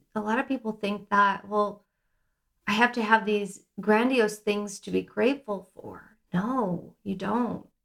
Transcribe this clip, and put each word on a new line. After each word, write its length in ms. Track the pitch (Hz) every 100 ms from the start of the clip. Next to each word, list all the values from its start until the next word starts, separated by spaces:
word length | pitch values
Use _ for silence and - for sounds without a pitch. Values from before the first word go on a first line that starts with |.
| _
a 60 | 220
lot 200 | 208 233
of 80 | 269
people 240 | 262 220
think 360 | 214 196 202 -
that, 360 | 202 202 196 196
well, 360 | 208 208 202 _ _ _ _ _ _ _ _ -
I 60 |
have 200 | 208 240
to 100 | 240
have 240 | 214 220 196
these 340 | 208 202 - _ -
grandiose 580 | 196 214 247 262 214 208
things 420 | - 208 208 196
to 100 | -
be 120 | 185
grateful 680 | 180 - 226 277 - 196 180
for. 420 | - - 90 - _ _
No, 600 | 175 214 262 202 170 - _
you 100 | 202
don't. 540 | 190 196 226 233 180 - _